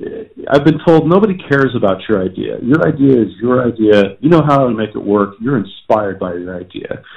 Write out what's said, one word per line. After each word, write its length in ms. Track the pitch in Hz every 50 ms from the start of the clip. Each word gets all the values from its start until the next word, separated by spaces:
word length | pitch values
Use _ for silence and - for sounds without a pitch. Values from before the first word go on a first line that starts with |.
| -
uh, 200 | - - - - - _ - - -
I've 140 | - 147 143
been 160 | 160 156 170
told 280 | - 175 160 160 139 151
nobody 280 | 170 202 214 214 180
cares 400 | 185 - - 143 139 135 127 113
about 320 | 113 104 98 95 92 - -
your 160 | 107 95 92
idea. 340 | 92 92 101 - - 53 - -
Your 240 | 113 143 170 175 160
idea 340 | - 139 139 135 131 120
is 100 | 107 95 - -
your 220 | 117 123 123 127 123
idea. 520 | 117 113 113 110 104 104 104 101 98 - -
You 100 | 120 156
know 120 | 175 160
how 260 | 143 151 143 139 135 123
to 60 | 113
make 220 | 110 107 104 -
it 80 | 107 101
work. 320 | 101 101 104 101 101 - -
You're 180 | 113 131 143 113
inspired 600 | 98 - - - _ - 117 107 104 98 95 95
by 140 | 98 92 87
your 200 | 87 87 90 92
idea. 460 | 90 90 92 - 95 - - - - - - -